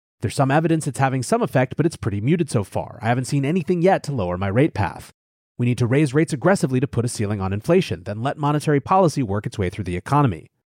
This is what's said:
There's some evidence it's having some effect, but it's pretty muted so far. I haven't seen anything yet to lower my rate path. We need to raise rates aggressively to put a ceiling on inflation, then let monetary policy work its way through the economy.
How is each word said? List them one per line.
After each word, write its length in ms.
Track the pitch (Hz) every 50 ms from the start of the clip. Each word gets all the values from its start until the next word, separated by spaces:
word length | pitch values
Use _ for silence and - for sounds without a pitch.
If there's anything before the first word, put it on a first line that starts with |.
| _ _ _ -
There's 120 | - 101 -
some 160 | - 131 135
evidence 360 | 135 156 160 165 165 160 -
it's 120 | 143 123 -
having 240 | 135 135 131 131
some 200 | 120 - 220 233
effect, 340 | 233 - - 135 131 - -
but 80 | - 165
it's 120 | 170 -
pretty 260 | - - 113 101 101
muted 260 | 107 139 180 170 165 -
so 160 | - 113 98
far. 340 | - - 104 - - - -
I 60 | 104 113
haven't 180 | 123 127 123
seen 180 | - 147 143 139
anything 380 | 139 175 190 151 - 180 170
yet 200 | 165 190 185 - -
to 80 | 147
lower 260 | 139 120 92 87 87 90
my 100 | 101 98
rate 240 | 95 123 151 170
path. 400 | - - 101 80 - - - - _ _ _ _ _ _ _ _ _ -
We 80 | 123
need 100 | 120 120
to 100 | - 123
raise 280 | 107 127 147 160 131 123
rates 180 | 151 165 -
aggressively 480 | 160 120 - 226 202 - - 135 131 127
to 60 | 139
put 180 | - - 120 113
a 40 | 123
ceiling 340 | - - 107 98 110 98
on 100 | 95 95
inflation, 520 | 98 107 - - 170 190 - - 98 80 90
then 180 | 110 104 110
let 160 | 117 139 - -
monetary 420 | 147 143 147 147 - 160 147 139
policy 420 | - - 190 190 190 156 - 147
work 220 | 127 95 98 107 -
its 140 | 117 - -
way 100 | 95 90
through 160 | - - 90
the 140 | 92 87 90
economy. 520 | - - 135 147 143 120 87 76 - - _ _ _